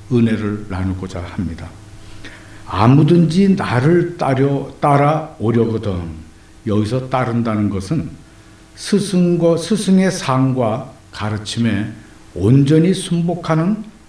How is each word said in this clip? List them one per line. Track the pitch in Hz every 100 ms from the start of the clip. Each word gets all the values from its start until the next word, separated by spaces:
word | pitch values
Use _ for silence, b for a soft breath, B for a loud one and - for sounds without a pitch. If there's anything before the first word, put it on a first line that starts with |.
| -
은혜를 | 123 113 107 104 104 -
나누고자 | 92 92 92 92 92
합니다. | 90 - 85 80 82 - - - B B B B B B -
"아무든지 | 95 113 143 147 175 160 175 196
나를 | 190 - 123 139 175 170 -
따려-, | - 131 139 139 139 -
따라오려거든." | 151 139 143 156 156 - 107 117 117 110 107 90 85 80 - b b b 110
여기서 | 104 107 127 131
따른다는 | 131 117 117 113 104 101
것은 | 98 92 156 - - B B B B B -
스승과, | - 202 202 180 175 170 165 165
스승의 | - 208 190 190 190
삶과 | 185 - 131 135 127 113 110 - - -
가르침에 | - 107 107 104 117 117 101 113 B B B B
온전히 | 78 98 135 139 160 175
순복하는 | 185 - 170 170 175 165 160 175 214 - -